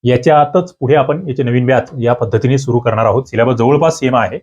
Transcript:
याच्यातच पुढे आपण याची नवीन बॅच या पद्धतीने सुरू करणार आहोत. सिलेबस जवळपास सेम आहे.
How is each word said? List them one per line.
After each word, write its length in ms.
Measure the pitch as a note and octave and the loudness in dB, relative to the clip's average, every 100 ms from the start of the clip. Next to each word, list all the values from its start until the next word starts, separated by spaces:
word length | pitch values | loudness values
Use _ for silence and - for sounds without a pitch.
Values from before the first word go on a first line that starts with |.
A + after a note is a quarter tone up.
याच्यातच 720 | A#2+ B2 - D3+ D3 F#3 F3+ | 2 2 4 4 4 0 -4
पुढे 200 | _ B2+ | _ 0
आपण 340 | D3 C3+ D3+ F#3 | 2 2 -4 -6
याची 140 | C3 | -4
नवीन 240 | B2 B2 B2 | -2 0 2
बॅच 240 | B2+ - C3+ | 0 -2 -4
या 120 | A#2 | -2
पद्धतीने 460 | A#2+ A2+ A2 B2+ C3+ | 0 -2 0 0 0
सुरू 200 | C3+ A#2+ | 0 -2
करणार 260 | A#2+ A2 | -2 0
आहोत. 200 | A2+ A2+ | 0 0
सिलेबस 300 | C3 A2+ A#2 | -2 -2 0
जवळपास 440 | A#2 A#2 D3 D#3+ D#3+ | 2 2 2 2 0
सेम 180 | C3 B2 | 0 0
आहे. 220 | G2+ C#3+ | -2 -6